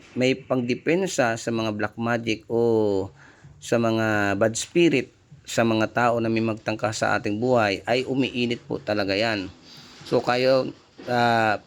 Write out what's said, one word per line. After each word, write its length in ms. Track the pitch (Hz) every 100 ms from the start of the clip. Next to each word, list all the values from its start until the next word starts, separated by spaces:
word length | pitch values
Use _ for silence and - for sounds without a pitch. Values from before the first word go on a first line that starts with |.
| - 123
may 160 | 127
pangdepensa 1040 | 131 - 131 120 120 143 170 185 - 120 113
sa 140 | -
mga 240 | 113 110 107
black 200 | 104 117
magic 480 | 117 120 113 107 -
o 640 | 117 117 110 107 98 98 - - - - -
sa 160 | - 120
mga 640 | 117 113 110 104 101 98
bad 160 | 113 113
spirit, 560 | - 175 165 135 - _ _ -
sa 240 | - - 113
mga 240 | 113 110
tao 240 | 117 120 117
na 80 | 113
may 80 | 113
magtangka 560 | 113 110 - 110 107 113
sa 240 | 107 104
ating 160 | 107 104
buhay, 480 | 123 120 104 92
ay 240 | - 127 127
umiinit 560 | 131 120 123 120 120
po 160 | - 117
talaga 320 | - 104 98
yan. 400 | 98 113 104 90 - - - - - -
So 160 | 127
kayo, 480 | 123 123 127 131 131 - _ - -
ah, 480 | 120 120 117 110 101